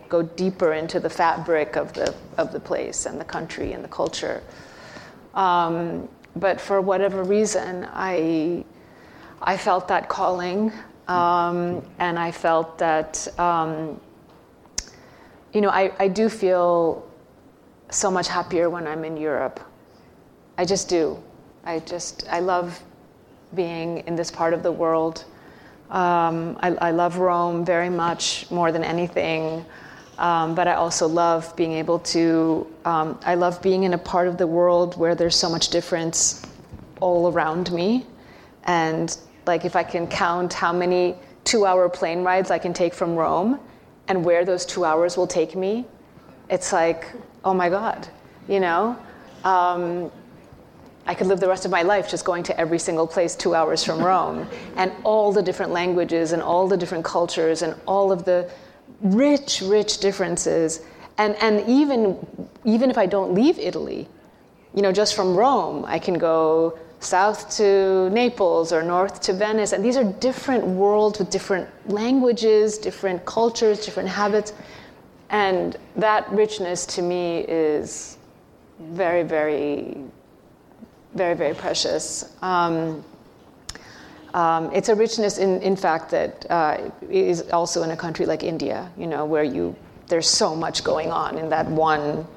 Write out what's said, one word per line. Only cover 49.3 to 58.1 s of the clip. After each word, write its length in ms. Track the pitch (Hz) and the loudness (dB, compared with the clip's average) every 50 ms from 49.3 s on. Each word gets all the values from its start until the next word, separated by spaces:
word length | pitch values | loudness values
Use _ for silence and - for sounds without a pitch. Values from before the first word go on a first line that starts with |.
| - - | -12 -4
Um, 680 | - 185 190 180 175 180 180 175 175 170 175 175 175 - - - - - - - - - - - - - - - - - - - - | 0 2 4 4 4 2 0 0 -2 -2 -4 -4 -6 -8 -10 -16 -20 -20 -20 -20 -20 -20 -20 -20 -20 -20 -20 -20 -20 -20 -20 -10 -8
I 80 | - 175 | -6 -4
could 120 | - 190 | 0 0
live 140 | 185 196 175 | 2 2 2
the 80 | 196 185 | 2 2
rest 160 | 185 185 - | 2 0 0
of 80 | 190 | 0
my 100 | 190 175 | 0 2
life 260 | 170 185 208 196 - - | 4 4 2 2 0 -2
just 160 | 185 165 - | -6 -4 -2
going 200 | 190 175 175 170 | -2 -2 -2 -2
to 160 | - - - | -4 -2 -2
every 180 | 165 156 170 165 | 0 0 0 -2
single 280 | - 196 170 156 165 | 0 0 0 0 0
place 280 | 165 - 196 170 165 165 | 0 0 0 0 0 -2
two 200 | - - 185 170 | -2 0 2 2
hours 280 | 165 160 156 165 156 | 2 2 2 2 0
from 220 | - - 160 160 165 | 0 -2 0 2 2
Rome, 420 | 180 190 175 160 160 156 160 156 - - - | 4 4 4 2 0 -4 -6 -8 -10 -12 -14
<laughs> 140 | - - - | -14 -8 -4
and 160 | - 185 185 185 - | -2 -2 -2 -2 -2
all 300 | - 214 214 220 208 208 | 0 2 2 4 4 4
the 100 | 190 208 | 2 2
different 300 | 185 180 170 - 165 160 | 2 0 -2 -2 -4 -2
languages 600 | 170 175 180 180 175 175 170 - 165 165 165 156 | -2 -2 0 0 0 0 0 2 2 0 2 2
and 100 | 170 165 | 0 0
all 260 | 156 156 170 175 190 185 | 0 2 2 2 4 4
the 80 | 202 | 2
different 280 | 180 175 165 185 165 165 | 0 0 -2 -4 -4 -4
cultures 580 | - - 175 175 170 - 180 160 160 160 160 | -2 0 0 0 0 0 0 2 2 2 2
and 120 | 175 160 160 - - | 0 -4 -4 -4 -2
all 260 | - 190 196 196 196 | 0 2 2 4 2